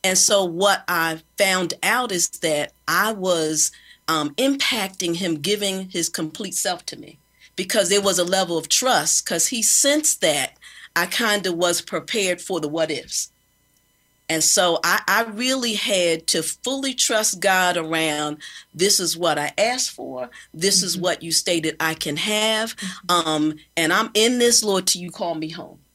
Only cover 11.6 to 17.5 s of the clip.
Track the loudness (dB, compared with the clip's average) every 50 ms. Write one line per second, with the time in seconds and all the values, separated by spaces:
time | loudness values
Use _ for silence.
11.6 | 2 2 2 0 -4 -6 -8 -8 -6 -4 -2 -2 0 0 -2 -4 -4 -6 -4 -4
12.6 | -4 -4 -2 -2 -2 -2 -2 -8 -8 -6 -6 -6 -6 -6 _ _ _ _ _ _
13.6 | _ _ _ _ _ _ _ _ _ _ _ _ _ -4 -2 0 2 2 4 4
14.6 | 4 2 2 2 2 2 0 2 2 2 2 2 0 -2 -4 -4 -2 -2 -2 0
15.6 | -2 -2 -4 -2 -2 0 0 2 2 2 0 0 -2 -2 -2 -2 -2 -4 -8 _
16.6 | -6 -6 -4 -4 -4 -6 -2 -2 -2 0 0 0 0 0 -2 0 2 4